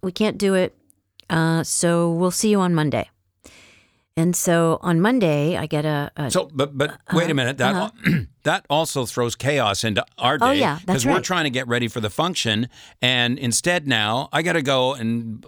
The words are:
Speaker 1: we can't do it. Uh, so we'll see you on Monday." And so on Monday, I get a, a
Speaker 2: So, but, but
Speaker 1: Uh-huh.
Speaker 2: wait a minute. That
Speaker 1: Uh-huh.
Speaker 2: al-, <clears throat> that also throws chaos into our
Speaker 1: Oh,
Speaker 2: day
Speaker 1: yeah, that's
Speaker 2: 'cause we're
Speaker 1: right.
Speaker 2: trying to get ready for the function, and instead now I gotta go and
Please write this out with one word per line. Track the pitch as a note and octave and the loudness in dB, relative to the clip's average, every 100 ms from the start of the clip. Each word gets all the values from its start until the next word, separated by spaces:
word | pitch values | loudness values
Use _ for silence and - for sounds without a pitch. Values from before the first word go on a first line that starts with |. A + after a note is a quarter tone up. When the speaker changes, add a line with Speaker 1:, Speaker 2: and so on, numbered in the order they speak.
Speaker 1:
we | F#3 | -8
can't | F3+ G#3+ - | -2 -2 0
do | G3 | 0
it. | F#3 F#3 - _ _ _ - - | 2 0 -4 _ _ _ -20 -4
Uh, | E3 D#3+ E3 | 0 2 0
so | D3+ - F3 E3+ E3+ | -2 0 0 2 0
we'll | E3 F#3 | 0 0
see | F3 A3 | 0 2
you | G#3 | 2
on | F3+ | 2
Monday." | E3 D3+ B2 - _ _ _ - - - _ _ _ _ - | 2 0 -2 -6 _ _ _ -20 -20 -20 _ _ _ _ -2
And | E3 F3 | 0 0
so | F#3 E3+ E3 - | 2 2 2 0
on | F3+ E3 | 0 2
Monday, | G#3 C4 F3 D3 D3 E3 | 2 2 2 2 0 -2
I | D3+ | -4
get | D3+ D#3 | -2 -2
a, | D3 C#3+ - | -2 -4 -6
a | C#3+ | -2
Speaker 2:
So, | F#3 F#3 | -2 -4
but, | C#3+ D3 C#3 | -4 -4 -2
but | D3 | -4
Speaker 1:
Uh-huh. | - - E3 | -4 -2 0
Speaker 2:
wait | E3+ | 2
a | |
minute. | C#3+ B2 - | 0 -2 0
That | B2 | 0
Speaker 1:
Uh-huh. | F3+ D#3+ - - | 0 -4 -4 0
Speaker 2:
al-, | D#3+ G2+ | 0 -2
<clears throat> | _ | _
that | C#3+ F#3 - | -2 -2 0
also | D3+ D#3+ C#3 A#2+ | 0 0 -2 -4
throws | - A#2+ - | -2 -2 -2
chaos | B2+ D3 G#2+ G2 | -2 0 0 0
into | A2+ G2 - - | 0 -2 -4 -2
our | B2 D3+ | 0 2
Speaker 1:
Oh, | B3 | 2
Speaker 2:
day | C#4+ | 4
Speaker 1:
yeah, | G#3+ D3+ | 0 -2
that's | F#3 - | -2 0
Speaker 2:
'cause | C4 | 2
we're | |
Speaker 1:
right. | F#4 | 0
Speaker 2:
trying | - F#3 | 0 -2
to | D3 | 0
get | B2 B2 | -2 -2
ready | A#2+ A#2 | -2 -2
for | B2 | -4
the | G#2+ | -4
function, | - E3 F3 A#2 G#2+ - - - - | -2 -2 -2 0 0 -2 -8 -20 -2
and | B2+ B2+ A#2+ B2 | 0 2 0 0
instead | A#2+ A2+ F3 F3 C#3+ | -2 0 0 -2 0
now | A2+ G#2+ A#2+ D3 | 0 2 0 -2
I | D3 | -2
gotta | E3+ E3 | 0 0
go | C#3 C3+ B2+ | 2 2 2
and | C3+ A2+ A#2 A2+ A2 | 0 -2 -4 -6 -12